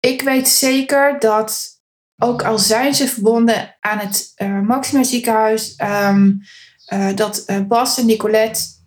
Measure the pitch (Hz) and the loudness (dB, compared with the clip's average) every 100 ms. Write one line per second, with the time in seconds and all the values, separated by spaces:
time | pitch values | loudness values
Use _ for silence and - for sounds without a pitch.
0 | - 262 277 262 262 - 269 262 269 277 | 0 0 0 0 2 0 2 0 0 2
1 | 277 285 220 214 220 - - _ _ _ | 2 2 0 0 -2 -6 -10 _ _ _
2 | _ _ 247 240 233 220 196 220 269 277 | _ _ -2 0 -2 0 0 2 0 0
3 | 262 240 202 233 233 220 - _ 208 214 | -2 0 2 4 2 2 -2 _ -6 -4
4 | 202 202 - _ 196 196 202 262 262 277 | -4 -6 -8 _ -4 -2 0 -2 0 0
5 | 247 240 233 220 220 220 220 - 202 202 | 0 0 0 2 2 0 -4 -8 -4 0
6 | 202 196 196 196 - - - _ - 196 | 2 4 4 2 -6 -20 -20 _ -8 -4
7 | 196 196 214 202 - 196 196 233 262 - | -2 -2 -4 -4 -6 -4 0 0 0 0
8 | 233 220 214 220 220 220 - - | 2 2 2 0 0 -2 -8 -12